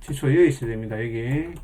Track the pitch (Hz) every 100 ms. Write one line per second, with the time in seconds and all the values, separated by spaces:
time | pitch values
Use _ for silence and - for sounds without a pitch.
0 | - 139 139 160 170 135 117 113 110 110
1 | 117 113 120 143 170 -